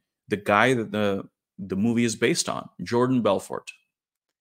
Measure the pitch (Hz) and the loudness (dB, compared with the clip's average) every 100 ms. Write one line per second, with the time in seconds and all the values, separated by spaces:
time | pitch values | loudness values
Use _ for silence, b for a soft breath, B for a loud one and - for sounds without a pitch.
0 | _ _ - 101 - 101 120 127 101 104 | _ _ -6 -4 2 4 4 2 -2 0
1 | 104 98 - _ _ - 95 95 113 117 | 0 0 -6 _ _ -14 -6 -2 0 2
2 | 120 110 117 170 - - - - 90 120 | 0 0 0 0 -2 -6 -8 -12 -2 0
3 | 127 127 104 95 - - - - _ _ | 2 2 2 0 -2 -10 -12 -20 _ _
4 | _ _ _ _ | _ _ _ _